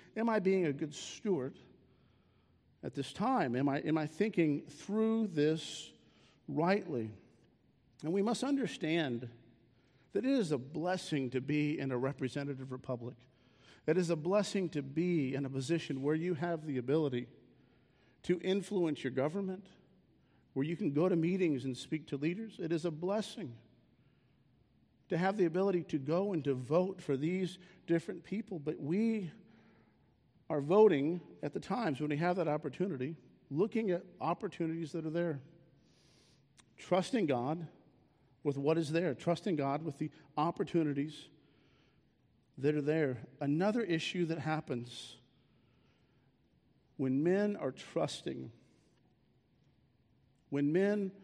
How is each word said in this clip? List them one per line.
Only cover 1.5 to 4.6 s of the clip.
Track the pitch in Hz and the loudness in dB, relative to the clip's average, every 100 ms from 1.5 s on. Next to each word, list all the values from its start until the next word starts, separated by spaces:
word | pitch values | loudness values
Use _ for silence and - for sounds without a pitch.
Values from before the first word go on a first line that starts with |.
| - - - - _ _ _ _ _ _ _ _ _ | -6 -18 -20 -20 _ _ _ _ _ _ _ _ _
at | 143 | -8
this | 139 135 | -6 -8
time? | - 226 254 139 123 | -2 0 2 2 2
Am | 139 | 2
I, | 143 | 0
am | 151 156 | 0 0
I | 151 | -2
thinking | - 214 - 156 143 | 0 0 4 2 2